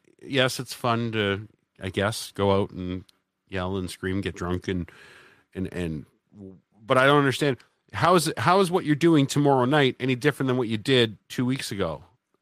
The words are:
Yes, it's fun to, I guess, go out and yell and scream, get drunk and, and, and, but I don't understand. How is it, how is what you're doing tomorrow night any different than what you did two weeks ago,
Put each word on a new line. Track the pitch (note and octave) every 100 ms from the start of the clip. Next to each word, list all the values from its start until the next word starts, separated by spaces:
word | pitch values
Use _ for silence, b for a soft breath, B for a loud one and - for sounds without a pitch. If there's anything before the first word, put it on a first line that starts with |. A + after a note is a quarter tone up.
| _ _
Yes, | - C3 B2+ -
it's | B2
fun | - B2 A2+ A#2
to, | A2 G2+ G2 A2 _ _ -
I | F#2
guess, | G#2 G2+ - -
go | - G2+ G2
out | G2+
and | E2+ F2+ F#2 - _ _ _ _
yell | F#2+ F2+ G2
and | F2+
scream, | - F#2 G2
get | F#2 -
drunk | F2 F#2 -
and, | F2+ E2+ B B B B B B
and, | F#2 F#2
and, | F2 E2+ D2+ - _ _ G#2 F#2+ F#2 _ _ A2+
but | B2+
I | C#3
don't | D3
understand. | C#3 - C#3+ B2 _ _ _
How | G2+ E3 F#3
is | D3+
it, | C#3
how | C#3 F#3+
is | F3+
what | F3+ D3
you're | D3
doing | E3+ D#3 C3+
tomorrow | D3 C#3+ C3+ B2
night | D3 C3 -
any | C3 B2
different | C#3+ - C3
than | B2+
what | A2+
you | A2+
did | C#3 B2+ A2+ G2 -
two | - B2
weeks | C3+ -
ago, | G2 E2+ C#2 - _ _ _